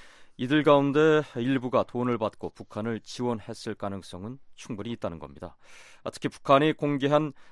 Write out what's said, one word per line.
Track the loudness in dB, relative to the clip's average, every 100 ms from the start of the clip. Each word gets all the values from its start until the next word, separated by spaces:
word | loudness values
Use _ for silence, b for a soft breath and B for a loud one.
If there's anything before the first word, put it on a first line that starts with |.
| B B B -8
이들 | 0 2
가운데 | 6 6 6 4 4 4 0 -4
일부가 | -2 0 0 0
돈을 | 0 -2 -2 -2
받고 | -4 -6 -12
북한을 | -12 -12 -8 -6 -6
지원했을 | -8 -6 -4 -4 -8 -12 -10 -8
가능성은 | -8 -8 -10 -12 -12 -12 -16 -18
충분히 | -12 -10 -8
있다는 | -6 -6 -8
겁니다. | -12 -14 -16 -16 B B B B
아, | -10
특히 | -6 -8
북한이 | -6 4 6 6
공개한, | 2 -2 0 2 2 2 -6 b